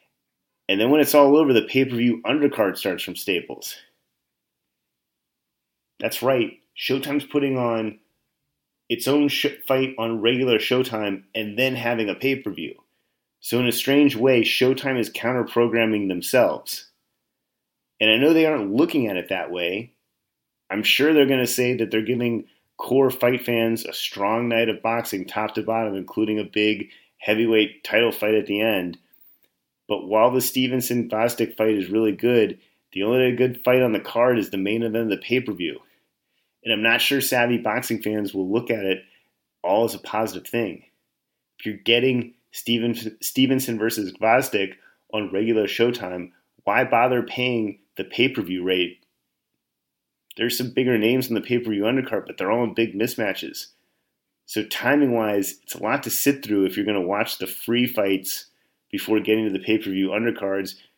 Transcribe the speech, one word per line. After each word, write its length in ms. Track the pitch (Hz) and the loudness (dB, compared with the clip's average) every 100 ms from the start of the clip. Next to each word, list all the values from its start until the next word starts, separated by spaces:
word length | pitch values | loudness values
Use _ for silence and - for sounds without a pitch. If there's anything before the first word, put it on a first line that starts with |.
| _ _ _ _ _ _ - | _ _ _ _ _ _ -4
And 120 | 98 | 0
then 100 | 117 | 4
when 100 | 151 | 4
it's 140 | 143 | 6
all 220 | 147 139 147 | 6 8 6
over, 160 | 147 | 6
the 100 | 117 | 4
pay-per-view 600 | - 135 127 120 120 113 110 | 2 0 2 2 2 2 -2
undercard 500 | 147 143 117 98 92 | 0 0 2 0 0
starts 260 | 98 87 | -4 -4
from 100 | - | -8
Staples. 640 | 87 - 87 - - - - _ _ _ _ _ _ _ _ _ _ _ _ _ _ _ _ _ _ _ _ _ - | -8 -4 -4 -4 -12 -12 -14 _ _ _ _ _ _ _ _ _ _ _ _ _ _ _ _ _ _ _ _ _ -8
That's 200 | 113 - | -6 -2
right. 380 | 127 131 110 - _ - | 0 2 0 -6 _ -12
Showtime's 500 | - 135 143 147 143 | -4 -4 -2 -4 -2
putting 300 | 147 139 127 | -2 0 0
on 440 | 120 113 110 - _ _ _ _ _ _ _ _ - | -2 -2 -4 -8 _ _ _ _ _ _ _ _ -8
its 180 | 117 131 | -4 0
own 220 | 147 143 | 2 2
sh-, 320 | - 143 - - | 0 -2 -4 -2
fight 260 | 131 131 131 | 0 0 -4
on 200 | 113 113 | -4 0
regular 380 | 113 127 131 110 | 0 2 2 2
Showtime 640 | - 127 127 110 104 95 - | 2 0 0 -2 -4 -6 -8
and 240 | 110 107 104 | -8 -6 -2
then 200 | 131 120 | -2 -2
having 320 | 117 117 104 | -2 -2 -2
a 80 | 90 | -2
pay-per-view. 580 | 135 131 107 85 80 - _ _ _ _ _ _ | -2 -2 -6 -8 -12 -14 _ _ _ _ _ _
So 200 | - 117 | -4 0
in 80 | 120 | 0
a 40 | |
strange 440 | 113 131 143 143 110 | 0 2 6 4 4
way, 260 | 131 123 | 4 4
Showtime 560 | 110 - 127 131 139 127 | 2 2 2 2 -2 -4
is 140 | 107 | -4
counter-programming 920 | - 117 127 110 120 120 117 110 107 98 | -4 -4 -2 -2 0 2 2 2 0 -2
themselves. 800 | 90 - 127 98 76 - - - _ _ _ _ _ _ _ _ _ _ - | -4 0 2 2 0 -8 -12 -14 _ _ _ _ _ _ _ _ _ _ 0
And 100 | 107 | 2
I 60 | 113 | 6
know 160 | 147 | 6
they 140 | 165 160 | 6 4
aren't 280 | 143 101 | 2 0
looking 320 | 113 165 151 110 | 2 2 2 0
at 100 | 92 | -2
it 120 | - | -4
that 240 | 92 76 | -4 -4
way. 400 | 90 87 98 123 _ _ _ _ _ _ _ _ | -4 -4 -4 -8 _ _ _ _ _ _ _ _
I'm 140 | 101 | -4
sure 320 | 104 - 151 | 0 2 6
they're 100 | 156 | 6
gonna 220 | 135 131 123 | 6 4 0
say 280 | - 123 | 0 0
that 180 | 113 107 | 0 -2
they're 100 | 110 | -2
giving 440 | 107 120 120 113 - _ _ - | -2 -2 -2 -2 -6 _ _ -14
core 340 | - 135 131 | 0 4 4
fight 320 | - 123 131 | 2 0 0
fans 400 | - 117 113 113 | 0 0 2 0
a 80 | - | -6
strong 560 | - - 101 101 113 120 | -8 -10 -4 -2 0 0
night 200 | 113 113 | 0 0
of 140 | 101 | -2
boxing 420 | 113 117 - 98 | -2 -2 -4 -8
top 300 | 92 107 107 | -6 -6 -4
to 80 | 110 | -4
bottom, 320 | 107 113 110 | -2 -2 -2
including 460 | 98 87 - 110 107 | -6 -6 -2 0 -2
a 40 | |
big 440 | 95 107 107 104 107 - _ _ | -2 0 0 0 -6 -14 _ _
heavyweight 640 | - 110 117 110 104 - | -2 2 4 4 2 -2
title 260 | - 107 117 | 0 2 2
fight 240 | - 107 | 0 0
at 120 | 107 98 | 0 0
the 140 | 101 | 0
end. 380 | 110 98 87 82 _ _ _ _ _ _ _ _ - | 0 0 -2 -8 _ _ _ _ _ _ _ _ -6
But 220 | 101 90 | -6 0
while 240 | 110 123 | 4 4
the 80 | 127 | 4
Stevenson-Gvozdyk 1160 | - 131 127 127 123 120 - 110 120 120 110 - | 0 -2 -2 -2 -2 -2 -2 0 0 0 -4 0
fight 200 | 110 104 | 2 2
is 140 | 90 | 0
really 260 | 107 110 98 | 0 0 2
good, 420 | 120 120 98 - _ _ _ | 2 4 2 -2 _ _ _
the 120 | 95 | -4
only 320 | 104 127 127 120 | 0 2 2 2
good 260 | 127 123 | 0 0
fight 180 | 127 127 | 2 4
on 100 | 123 | 4
the 80 | 104 | 0
card 400 | - 117 123 117 | -2 2 2 2
is 100 | 95 | 0
the 60 | 98 | -2
main 260 | 98 113 | -2 -2
event 220 | 117 110 | -2 -2
of 60 | 113 | -2
the 140 | 95 | -4
pay-per-view. 540 | - 127 123 90 113 - - _ _ _ _ _ _ _ | 0 -2 -2 -6 -8 -8 -16 _ _ _ _ _ _ _
And 100 | 117 | -4
I'm 80 | 107 | 0
not 180 | 113 120 | 2 2
sure 200 | - 139 | 2 0
savvy 380 | 131 127 120 117 | 2 2 2 2
boxing 440 | 113 117 - 113 | 0 -2 -2 -4
fans 320 | 107 107 101 | -2 -4 -4
will 160 | 95 92 | -4 -2
look 180 | 113 123 | -2 -2
at 160 | 113 | -2
it 200 | 98 92 - _ _ _ _ _ | -2 -4 -6 _ _ _ _ _
all 220 | 87 104 | 0 2
as 100 | 113 | 2
a 60 | 95 | -4
positive 500 | - 107 110 92 - | -6 -4 -4 -6 -6
thing. 320 | 120 104 - _ _ _ _ _ _ _ - | -4 -4 -8 _ _ _ _ _ _ _ -12
If 60 | 110 | -10
you're 100 | 98 | -4
getting 580 | - 120 131 123 117 - _ | 2 2 2 -2 -4 -16 _
Steven-, 680 | - - 117 120 113 110 - | -12 -4 -2 -2 -4 -10 -10
Stevenson 580 | - - 131 131 127 110 | -6 0 2 0 -2 -2
versus 320 | 113 113 95 | -2 -2 -8
Gvozdyk 580 | - 110 127 131 101 98 - _ _ _ | -2 2 2 2 -2 -4 -8 _ _ _
on 180 | 107 95 | -6 -4
regular 360 | 95 113 110 98 | -2 0 0 0
Showtime, 640 | - 120 - 92 90 87 _ _ _ | 2 0 0 -8 -10 -12 _ _ _
why 180 | - 113 | -2 0
bother 400 | 123 117 127 123 | 2 2 4 0
paying 580 | 113 - 127 120 104 - _ - | -2 -4 -2 -2 -4 -8 _ -12
the 60 | |
pay-per-view 600 | - - 131 123 90 92 | -8 0 0 0 -4 -4
rate? 400 | 90 92 90 - _ _ _ _ _ _ _ _ _ _ _ _ _ - | 0 0 -2 -6 _ _ _ _ _ _ _ _ _ _ _ _ _ -4
There's 180 | 120 - | -2 -2
some 140 | 123 | -2
bigger 260 | 135 127 117 | 0 2 4
names 320 | 110 131 117 | 4 2 0
in 60 | |
the 80 | 110 | -4
pay-per-view 400 | - 123 113 101 | 0 -2 0 -2
undercard, 440 | 107 131 131 101 - | 0 0 -2 -6 -6
but 120 | - | -6
they're 120 | 95 | -2
all 140 | 117 | 0
in 80 | 117 | 0
big 220 | 104 113 | 0 -2
mismatches. 720 | 98 120 - 104 92 - - - _ _ _ _ _ _ _ - | -2 -4 -2 -4 -4 -10 -12 -16 _ _ _ _ _ _ _ -8
So 180 | 107 | -6
timing-wise, 960 | 104 - 123 147 139 117 107 101 95 - | -6 -2 2 4 4 2 0 0 -2 -8
it's 120 | - | -16
a 80 | - | -8
lot 200 | 104 127 | -4 -4
to 60 | 113 | -4
sit 320 | - 143 139 | 0 0 0
through 220 | 110 101 | -2 0
if 100 | 95 | 0
you're 120 | 101 101 | 0 -2
gonna 160 | 101 | -2
watch 340 | 87 101 117 - | -2 -2 -4 -6
the 100 | 92 | -10
free 400 | - - 120 120 | -8 -4 -2 0
fights 600 | - 98 95 95 - - _ _ _ _ | 0 0 -2 -4 -10 -12 _ _ _ _
before 300 | 101 - 107 | -8 -2 -2
getting 240 | 101 110 | 2 0
to 80 | 107 | 0
the 120 | 95 | -2
pay-per-view 440 | 110 110 98 95 95 | -2 -2 -2 -2 -2
undercards 680 | 104 117 - 98 98 95 - _ | 0 -2 -2 -4 -4 -6 -12 _